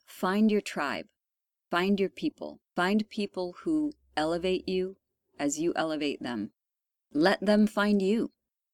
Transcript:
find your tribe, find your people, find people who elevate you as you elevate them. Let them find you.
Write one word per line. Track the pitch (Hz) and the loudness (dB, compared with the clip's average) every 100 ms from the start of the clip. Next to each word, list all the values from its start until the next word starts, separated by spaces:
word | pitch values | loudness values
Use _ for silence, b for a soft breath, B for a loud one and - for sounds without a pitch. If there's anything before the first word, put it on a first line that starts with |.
| _ | _
find | - 185 202 220 | -4 0 4 4
your | 208 | 2
tribe, | - - 143 95 - _ _ _ _ _ _ | -2 -4 -4 -4 -8 _ _ _ _ _ _
find | 175 185 202 | 0 2 2
your | 190 | 0
people, | - 156 - 151 151 _ - | -2 -6 -6 -14 -14 _ -2
find | 180 214 214 | 0 0 -2
people | - 202 - 180 180 | -6 -6 -4 -8 -6
who | - 156 151 - _ - | -2 0 -2 -6 _ -4
elevate | 156 170 185 185 - | -2 0 0 -2 -2
you | 185 185 190 _ _ _ - | -2 -2 -8 _ _ _ -4
as | 147 143 | -4 0
you | 170 - | -2 0
elevate | 160 156 147 - | -2 -2 -4 -4
them. | 127 117 101 _ _ _ _ _ _ | -6 -6 -6 _ _ _ _ _ _
Let | 147 175 - 196 | 2 2 2 2
them | 208 208 | 4 4
find | - 208 202 | 2 2 2
you. | 190 226 - _ _ _ _ | 2 0 -2 _ _ _ _